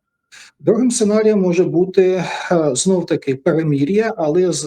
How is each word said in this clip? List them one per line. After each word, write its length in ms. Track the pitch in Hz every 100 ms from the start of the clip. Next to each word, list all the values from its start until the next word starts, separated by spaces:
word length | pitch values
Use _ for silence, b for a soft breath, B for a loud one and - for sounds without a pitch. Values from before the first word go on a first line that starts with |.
| _ _ _ B B _
Другим 300 | 143 233 254
сценарієм 500 | 240 208 214 220 208
може 240 | 185 175
бути, 380 | 175 156 180 190
е, 220 | 185 185 160 B B 175 151
знов-таки 600 | 127 190 185 175 160 -
перемир'я, 800 | 131 180 156 156 139 143 202 226 214
але 360 | 156 170 180
з, 120 | 147